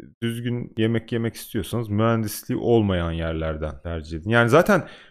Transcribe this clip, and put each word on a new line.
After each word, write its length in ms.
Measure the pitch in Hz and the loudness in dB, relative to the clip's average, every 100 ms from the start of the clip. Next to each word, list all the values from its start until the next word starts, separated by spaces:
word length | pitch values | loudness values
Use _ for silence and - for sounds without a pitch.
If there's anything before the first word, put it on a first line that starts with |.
| 69 - | -20 -6
düzgün 500 | 117 117 120 120 - - | -6 -4 -4 -6 -6 0
yemek 360 | 110 113 - | 0 0 -2
yemek 220 | 117 113 | -2 -2
istiyorsanız 540 | - - 107 87 113 107 | -6 -8 -6 -4 -4 -2
mühendisliği 720 | 104 113 113 107 - - 127 | 0 2 2 -2 -6 -6 -2
olmayan 520 | 117 117 101 90 85 | 4 4 4 2 -2
yerlerden 680 | 82 82 80 80 76 78 69 | -4 -4 -4 -4 -4 -8 -8
tercih 360 | 85 82 78 82 | -10 -8 -8 -8
edin. 120 | 92 | 0
Yani 200 | 117 117 | 4 6
zaten 380 | 147 185 185 - - - | 6 6 2 0 -14 -20